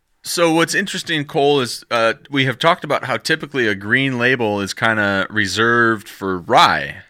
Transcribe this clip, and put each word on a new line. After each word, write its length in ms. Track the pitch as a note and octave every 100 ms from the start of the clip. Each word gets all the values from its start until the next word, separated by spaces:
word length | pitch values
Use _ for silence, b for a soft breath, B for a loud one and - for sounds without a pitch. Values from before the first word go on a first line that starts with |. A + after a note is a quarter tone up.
| _ _
so 300 | - F3 E3+
what's 200 | E3 D#3+ E3
interesting, 480 | G3 - - D#3
Cole, 360 | C#3+ D#3+ C#3+ C#3+
is, 240 | A#2+ - -
uh, 240 | A#2+ A2+ A2 -
we 140 | C#3
have 160 | C3 A2+
talked 240 | E3 F3+
about 180 | D3+ C3+
how 120 | B2+ A#2
typically 500 | - D#3+ - C3+ A2
a 80 |
Green 420 | G2 G2+ B2+ C#3 B2
Label 440 | B2 B2+ A2 G2+
is 120 | G2
kinda 520 | - A#2 A2 G2+ G2 -
reserved 800 | G#2+ G2 F#2+ A#2 A#2+ A#2 A2 -
for 300 | - G2 F2+
rye. 600 | E2+ C#3 D3 D#2 C#2 E2+